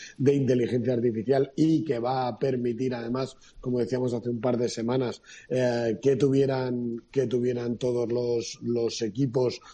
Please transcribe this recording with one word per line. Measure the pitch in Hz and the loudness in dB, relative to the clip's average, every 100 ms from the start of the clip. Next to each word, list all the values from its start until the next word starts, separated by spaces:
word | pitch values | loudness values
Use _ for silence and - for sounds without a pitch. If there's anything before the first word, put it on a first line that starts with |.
| - - | -16 0
de | 135 | 2
inteligencia | 139 131 123 110 120 120 | 4 4 2 2 0 0
artificial | 120 120 110 110 135 143 - | 0 0 0 0 2 2 2
y | 160 156 | 4 4
que | 147 117 | 2 -2
va | 120 131 123 | 0 0 -2
a | 117 | -2
permitir, | 135 123 120 117 123 | -2 0 -2 -2 -4
además, | 120 117 127 - - - - | -4 -4 -4 -4 -8 -20 -10
como | 127 123 | -4 -2
decíamos | 117 127 123 | 0 0 0
hace | 117 120 | -2 -4
un | 120 | -2
par | 123 120 | 0 0
de | 120 | 0
semanas, | 120 117 131 120 - - - - | -2 -2 0 -2 -6 -16 -20 -4
eh, | 127 123 120 117 104 | 0 2 2 0 2
que | 139 131 | 2 4
tuvieran, | 139 135 135 131 127 123 120 117 - | 4 4 2 0 -2 -2 -4 -6 -4
que | 135 120 | -2 0
tuvieran | 123 123 120 120 110 | 0 0 -2 -4 -2
todos | 123 120 117 | -2 0 0
los, | 120 120 120 117 - | -2 0 -2 -4 -8
los | 117 120 117 - | -2 0 0 -2
equipos | 113 110 135 127 123 - - | -4 0 0 2 0 -2 -14